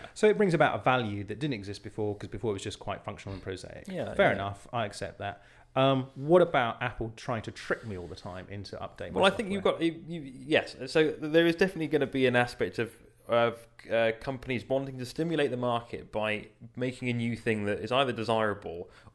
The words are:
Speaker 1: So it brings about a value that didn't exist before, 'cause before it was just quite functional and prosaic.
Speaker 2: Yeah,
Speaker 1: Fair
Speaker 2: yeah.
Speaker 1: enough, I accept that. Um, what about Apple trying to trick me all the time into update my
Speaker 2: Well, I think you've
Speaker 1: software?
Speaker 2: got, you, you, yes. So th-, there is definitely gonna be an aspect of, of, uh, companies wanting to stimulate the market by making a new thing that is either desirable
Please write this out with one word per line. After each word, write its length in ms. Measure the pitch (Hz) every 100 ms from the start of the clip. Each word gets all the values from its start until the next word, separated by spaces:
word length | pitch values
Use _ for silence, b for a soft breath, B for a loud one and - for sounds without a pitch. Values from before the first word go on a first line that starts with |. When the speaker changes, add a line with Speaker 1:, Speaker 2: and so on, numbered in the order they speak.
| -
Speaker 1:
So 120 | - 214
it 80 | 208
brings 180 | 202
about 260 | 165 143 110
a 20 |
value 400 | 135 127 110 101
that 140 | 98 104
didn't 160 | 151
exist 300 | 110 95 101
before, 320 | 104 - 104 101
'cause 120 | 101
before 200 | 101 117
it 40 |
was 80 | 98
just 180 | 110 -
quite 240 | - 95
functional 300 | - 98 -
and 80 | 98
prosaic. 420 | - 92 - - -
Speaker 2:
Yeah, 280 | 180 110
Speaker 1:
Fair 140 | - 180
Speaker 2:
yeah. 40 |
Speaker 1:
enough, 320 | 98 98 101 -
I 140 | 120 107
accept 320 | - 90 -
that. 240 | 101 - B B - 131
Um, 300 | 135 135 127
what 260 | - 143 180
about 400 | 170 151 117 -
Apple 300 | 120 - 113 -
trying 260 | - 117
to 80 | 110
trick 360 | - - - 113
me 120 | 92
all 80 | 87
the 80 |
time 320 | 92 104 92 92
into 280 | 101 95 -
update 360 | 98 - 92
my 80 | 92
Speaker 2:
Well, 40 |
I 60 | 190
think 200 | 190 202
you've 140 | 196
Speaker 1:
software? 260 | 190 - 165
Speaker 2:
got, 180 | 165 151
you, 120 | 170
you, 100 | 135 127 131
yes. 300 | 151 - - 131
So 240 | 165 156
th-, 60 | -
there 260 | 151 160 170
is 100 | 165
definitely 320 | 190 165 151
gonna 180 | 147 131
be 200 | 135 127
an 100 | 123
aspect 420 | 123 - 113 -
of, 160 | 110 - - _ -
of, 320 | 117 117 - - - -
uh, 200 | 113 113 113
companies 480 | - 131 127 123 101
wanting 300 | 135 135 131
to 60 |
stimulate 460 | 123 - 165 160 139
the 60 | 123
market 560 | 123 120 117 - -
by 340 | 107 107 107 - - 117 -
making 320 | 127 127 123
a 40 |
new 240 | 120 117 113
thing 280 | 120 107
that 160 | 101 104
is 100 | 110
either 220 | 123 135
desirable 760 | 113 110 110 107 98 - 85 - B B